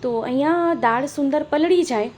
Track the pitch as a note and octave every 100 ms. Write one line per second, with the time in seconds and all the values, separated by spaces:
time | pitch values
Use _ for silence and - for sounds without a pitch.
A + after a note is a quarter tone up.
0 | B3+ A#3 A3+ B3+ D4 E4+ E4+ D#4+ B3+ A#3
1 | C#4+ - C#4 D4 D4+ D4+ E4 F4+ E4 A#3
2 | A3